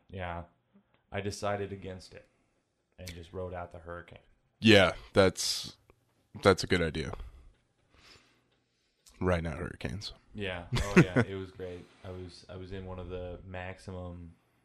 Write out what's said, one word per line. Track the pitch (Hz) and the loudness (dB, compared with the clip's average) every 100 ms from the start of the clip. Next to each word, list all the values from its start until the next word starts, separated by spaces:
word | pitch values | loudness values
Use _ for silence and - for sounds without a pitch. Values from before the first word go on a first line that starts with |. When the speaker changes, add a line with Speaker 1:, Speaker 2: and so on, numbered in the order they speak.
| _ | _
Speaker 1:
yeah, | 95 87 85 87 _ _ _ _ _ _ | -10 -8 -8 -12 _ _ _ _ _ _
I | 101 | -8
decided | 98 - 101 101 98 | -6 -4 -4 -4 -4
against | 98 92 92 - | -8 -12 -14 -16
it | 90 - _ _ _ _ _ _ - | -20 -20 _ _ _ _ _ _ -16
and | 90 87 | -14 -14
just | 85 | -12
rode | 95 92 | -8 -8
out | 90 87 | -8 -10
the | 87 | -12
hurricane. | 85 85 85 - _ _ _ _ | -12 -12 -14 -20 _ _ _ _
Speaker 2:
Yeah, | 110 101 87 - - | 8 10 10 4 2
that's, | 101 95 - - - - - - _ _ _ _ - | 6 6 4 -4 -4 -8 -16 -20 _ _ _ _ 4
that's | 101 92 | 6 6
a | - | 4
good | 90 | 2
idea. | 82 78 - - - - - _ _ _ _ _ - - _ _ _ _ _ _ _ _ - - | 2 -2 -6 -8 -12 -16 -20 _ _ _ _ _ -20 -20 _ _ _ _ _ _ _ _ -20 -2
Riding | 90 87 82 | 0 0 -2
out | 73 | -6
hurricanes. | 87 - 67 104 - - _ 107 | -8 -8 -8 -8 -10 -14 _ -8
Speaker 1:
Yeah. | 98 90 87 127 | -6 -8 -4 -2
Oh, | 101 131 | 6 6
yeah. | 92 92 107 | 6 2 -2
Speaker 2:
<laughs> | |
Speaker 1:
It | 95 | -4
was | 92 | -10
great. | - 90 90 85 - 98 | -10 -12 -12 -16 -18 -14
I | |
was, | 92 90 - - | -12 -12 -16 -16
I | 92 | -14
was | 92 | -12
in | 95 92 | -12 -10
one | 92 | -12
of | 90 | -10
the | 90 90 87 95 | -8 -10 -12 -12
maximum | 92 90 92 - 92 90 87 85 - _ _ | -10 -10 -12 -12 -10 -10 -12 -16 -20 _ _